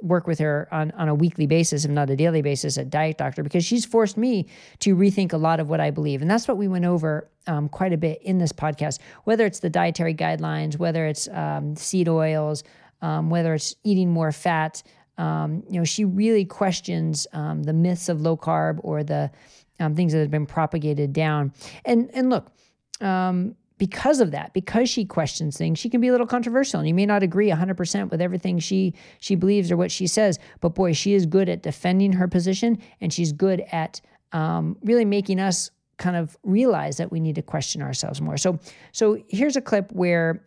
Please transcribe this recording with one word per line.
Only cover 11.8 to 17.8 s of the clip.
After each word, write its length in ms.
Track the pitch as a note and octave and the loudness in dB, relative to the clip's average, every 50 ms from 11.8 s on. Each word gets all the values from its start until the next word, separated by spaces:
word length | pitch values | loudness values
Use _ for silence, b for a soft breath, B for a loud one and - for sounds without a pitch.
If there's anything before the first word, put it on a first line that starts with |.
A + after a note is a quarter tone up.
| - - - F#3 F3 E3 | -6 -4 0 0 2 2
oils, 520 | E3 D#3+ D#3+ D#3 D#3 D#3 D3+ D3+ D3+ C#3+ - b b b b b b b | 2 2 2 2 0 0 -2 -2 -4 -6 -8 b b b b b b b
um, 300 | - D#3+ D#3 D#3 D#3+ D#3+ | -6 -4 -2 -2 0 0
whether 240 | E3 E3+ E3 E3 D#3+ | 0 0 2 0 0
it's 200 | D#3 - - - _ - | -2 -2 -6 -8 _ 0
eating 260 | G#3 G3+ F#3 F#3 F3 | 2 2 4 4 2
more 200 | E3+ E3 D#3+ D#3 D3+ | 2 2 2 0 -2
fat. 500 | - - F3+ E3+ D#3+ D#3 D#3 - - - b b b b b _ | -2 -2 0 0 2 0 -2 -4 -8 -18 b b b b b _
Um, 460 | - E3 D#3+ D#3 D#3 D#3 D3+ D3+ E3+ - - | -6 -4 -2 -2 -2 -2 -2 -4 -6 -6 -4
you 80 | F#3+ F3 | -2 -2
know, 60 | E3+ | 0
she 200 | D#3 - - G#3+ | 0 0 0 0
really 400 | F#3+ F3+ G3 G#3 A3+ A3+ G#3 G3 | 0 2 2 2 4 4 4 2
questions, 800 | F3 - - G#3 F#3+ F3 - - - F3 E3 D#3+ D#3+ D#3 D3 - - - | 0 -2 -2 0 0 0 -2 -4 -6 -4 -2 -2 -2 -2 -4 -6 -8 -8
um, 300 | D#3 D3+ D#3 D#3 D3+ D3 | -6 -6 -4 -4 -4 -2
the 100 | D3+ D#3+ | 0 2
myths 380 | D#3+ | 2